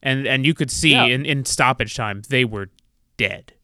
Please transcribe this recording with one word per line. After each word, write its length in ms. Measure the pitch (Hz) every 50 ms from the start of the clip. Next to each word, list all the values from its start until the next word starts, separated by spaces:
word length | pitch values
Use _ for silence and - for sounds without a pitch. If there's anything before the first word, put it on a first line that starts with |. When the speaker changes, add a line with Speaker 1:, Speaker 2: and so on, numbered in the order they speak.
| -
Speaker 1:
And, 200 | 135 131 135 139
and 220 | 127 127 131 131
you 80 | 143 160
could 160 | - 156 131
see 220 | - - - 156 143
Speaker 2:
Yeah. 140 | 127 120
Speaker 1:
in, 200 | 120 123 127 147
in 180 | 151 143 139 131
stoppage 520 | - - - 139 127 131 - 120 110 -
time, 260 | - 120 107 101 98 107 -
they 160 | 135 127 127
were 260 | 113 104 104 98 95 _ _ _ _ _ _ _ _ _
dead. 380 | _ 113 98 98 - - - _ _